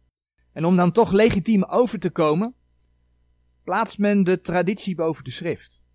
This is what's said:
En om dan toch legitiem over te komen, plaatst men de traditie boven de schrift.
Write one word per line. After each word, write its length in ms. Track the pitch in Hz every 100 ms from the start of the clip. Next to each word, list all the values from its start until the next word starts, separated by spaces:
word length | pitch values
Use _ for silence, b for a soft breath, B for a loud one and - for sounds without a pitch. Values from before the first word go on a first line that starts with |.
| _ _ _ _ _
En 140 | - 165
om 100 | 180
dan 160 | 175
toch 200 | 196 226
legitiem 520 | 190 226 196 170 214
over 360 | 175 185 247 208
te 100 | 175
komen, 440 | - 156 156 226 - _ _ _ _ _ _ _ _ _ _
plaatst 340 | - 185 220 -
men 260 | 202 202
de 180 | 185 185
traditie 540 | - 175 175 208 - 165
boven 280 | 160 156
de 80 | 131
schrift. 520 | - 165 123 - _ _